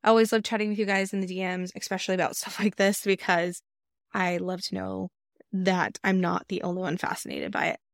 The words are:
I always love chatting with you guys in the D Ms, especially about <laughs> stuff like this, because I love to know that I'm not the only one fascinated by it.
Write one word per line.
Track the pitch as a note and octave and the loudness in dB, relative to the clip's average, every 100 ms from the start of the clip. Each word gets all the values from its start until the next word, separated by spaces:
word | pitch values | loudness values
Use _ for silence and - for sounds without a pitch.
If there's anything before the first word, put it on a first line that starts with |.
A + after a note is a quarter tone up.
I | - | 6
always | A3+ A3 | 6 6
love | A3+ | 2
chatting | G#3 A3+ G#3+ | 0 -2 -2
with | G#3 | 0
you | G3+ | 0
guys | G3 F#3+ | 2 0
in | G3+ | -2
the | F#3 | -4
D | F#3 | -4
Ms, | F#3 F3+ F3+ | -4 -4 -6
especially | - - F#3+ - | -8 -6 -4 0
about | F#3 D#3+ - | 0 0 -2
<laughs> | |
stuff | - - | -8 0
like | G3+ - | -2 4
this, | G3 G3+ | 2 2
because | G3+ F#3+ - F3+ F3 F3+ _ _ _ _ _ | 0 0 2 2 2 -4 _ _ _ _ _
I | G#3 F3+ F3 | -2 0 0
love | F3+ F#3 | -4 -4
to | - | -6
know | F#3+ F#3+ F#3+ F#3 _ _ _ _ | -6 -4 -6 -6 _ _ _ _
that | F#3+ F#3 F#3 D3 - | 0 2 2 0 0
I'm | G#3 F#3+ | 0 2
not | F3 E3+ - | 2 0 -2
the | F#3+ | -4
only | - F3+ | -4 -4
one | F#3 F3+ | -4 -2
fascinated | - - - C#2+ C#2 | -4 -4 -6 -6 -4
by | G3+ D#3+ | -2 -2
it. | - _ | -2 _